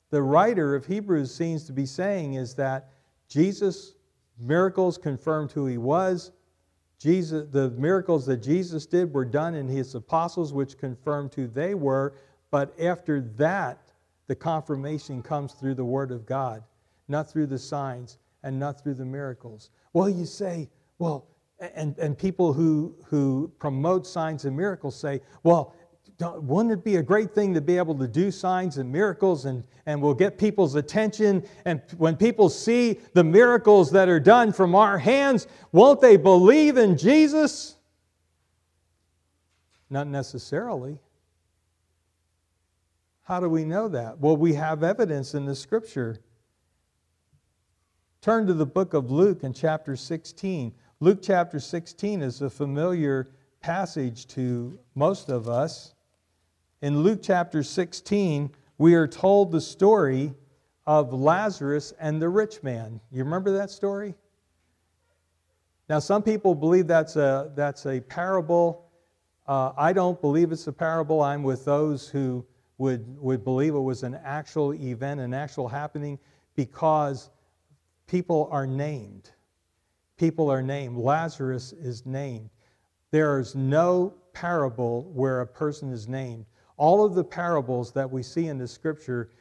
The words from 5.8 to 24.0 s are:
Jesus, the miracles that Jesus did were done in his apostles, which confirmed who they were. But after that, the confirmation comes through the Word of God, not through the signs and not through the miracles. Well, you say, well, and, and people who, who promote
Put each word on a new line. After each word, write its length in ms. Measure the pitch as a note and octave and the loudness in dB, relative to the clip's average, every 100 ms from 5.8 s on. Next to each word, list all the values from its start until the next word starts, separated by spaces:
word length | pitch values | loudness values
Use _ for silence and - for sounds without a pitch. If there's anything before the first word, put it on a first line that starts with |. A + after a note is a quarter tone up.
| B2 E3 F#3 F3+ - _ _ _ _ _ _ _ | 0 0 0 -4 -6 _ _ _ _ _ _ _
Jesus, 480 | D3+ F#3 D#3+ D#3 D3 | 0 0 0 -6 -4
the 180 | C#3 C3 | -2 -2
miracles 560 | A#2+ D3+ F#3+ F3+ D#3+ C3 | -2 -2 0 0 0 0
that 120 | B2 | -4
Jesus 460 | A2 F3 F3 D#3+ - | 0 -2 -2 -8 -2
did 280 | F3 F3 | -2 0
were 100 | C#3 | -2
done 300 | B2 C#3+ E3 | -2 -2 -4
in 140 | D#3+ C3 | -6 -6
his 260 | C3+ C3 | -6 -6
apostles, 580 | C3 - D#3+ E3+ F3+ D3+ | -10 -4 -2 -2 -4 -6
which 240 | C#3 C3+ - | -4 -6 -8
confirmed 560 | C3+ A#2 D3+ C#3+ C#3+ | -12 -8 -6 -6 -6
who 140 | - B2 | -8 -8
they 300 | A#2+ F3 G3+ | -6 -6 -2
were. 380 | C#3 C3+ C#3 C#3 _ _ _ | 0 0 -2 -6 _ _ _
But 240 | C#3+ C#3 - | -4 -4 -4
after 400 | E3+ E3+ - C#3+ A#2+ A2 | -4 -2 -2 -4 -4 -2
that, 560 | D#3 G3 C#3+ - _ _ _ _ - | 0 0 -6 -10 _ _ _ _ -10
the 80 | |
confirmation 880 | C3 E3 D#3+ D3+ C#3 C#3 D3+ - B2+ | -8 -4 -4 -4 -8 -6 -10 -10 -12
comes 300 | - D3 C#3 | -8 -8 -8
through 240 | - C3+ C3 | -8 -6 -4
the 80 | |
Word 260 | B2 C3+ C3+ | -4 -4 -6
of 160 | A#2+ A2 | -10 -8
God, 380 | C3 C3 A2 A2+ _ _ _ - | -6 -6 -8 -18 _ _ _ -8
not 240 | D3 D3+ | -6 -4
through 160 | D#3+ D3 | -4 -4
the 120 | C3 | -6
signs 600 | - C#3+ C3+ B2 A#2+ - _ _ | -8 -8 -8 -10 -16 -20 _ _
and 160 | C#3 C3+ | -10 -6
not 240 | C#3+ C#3 | -6 -8
through 120 | D3 | -8
the 100 | C3 | -8
miracles. 640 | C3 C#3 C3+ A#2+ A#2+ G#2 - _ _ | -8 -10 -12 -14 -18 -20 -20 _ _
Well, 160 | E3+ F#3+ | 0 0
you 180 | F3+ E3+ | 0 -6
say, 420 | - F#3+ E3+ D3 _ _ - | -8 -8 -8 -12 _ _ -8
well, 300 | E3+ C#3 - _ _ - F3+ D#3+ | -6 -6 -10 _ _ -18 -16 -8
and, 200 | D#3 C#3 | -8 -6
and 200 | D#3 C#3 | -6 -4
people 340 | F#3+ F3+ E3+ | -4 0 0
who, 440 | C#3 D#3+ D3+ E3 - - | 2 2 0 -2 -10 -6
who 460 | D3 C#3 C3 D#3+ - | -2 0 -2 -4 -8
promote 440 | D3+ C3+ D#3+ F#3 | -6 -2 0 -2